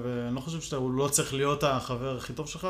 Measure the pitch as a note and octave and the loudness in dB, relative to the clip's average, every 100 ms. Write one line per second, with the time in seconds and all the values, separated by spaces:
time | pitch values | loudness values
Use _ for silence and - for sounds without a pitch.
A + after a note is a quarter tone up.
0 | A#2+ A#2+ A#2+ B2+ D#3+ E3 - C3+ B2+ C3 | -2 -2 -2 -2 -2 -6 -4 -2 2 2
1 | C#3+ - - C3+ C#3+ C#3+ D3 B2+ - A#2+ | 4 4 2 2 2 4 4 2 0 -2
2 | C3+ B2 - C3+ D3 E3 | -2 -4 -6 -6 -6 -4